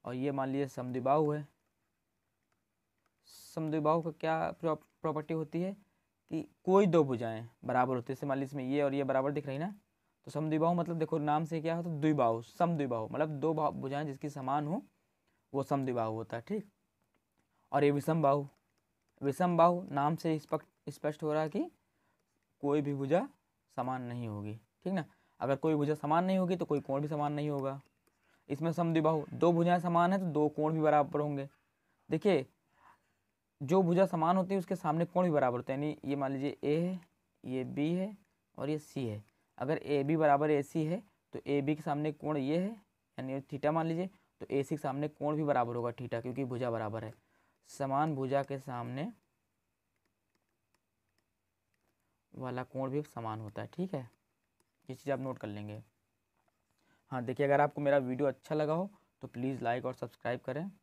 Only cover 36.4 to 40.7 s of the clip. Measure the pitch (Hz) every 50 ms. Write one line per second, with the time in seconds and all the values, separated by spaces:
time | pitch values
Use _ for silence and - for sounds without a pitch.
36.4 | 139 143 - _ - 139 147 160 170 180 185 180 - _ _ _ _ _ _ _
37.4 | - 127 127 131 127 123 127 135 147 160 175 185 190 214 208 - _ _ _ _
38.4 | _ _ _ - 139 143 156 151 147 - - - 131 113 104 107 - _ _ _
39.4 | _ _ _ - 123 135 160 - - - 147 139 135 143 165 156 156 151 143 139
40.4 | 151 151 151 143 139 -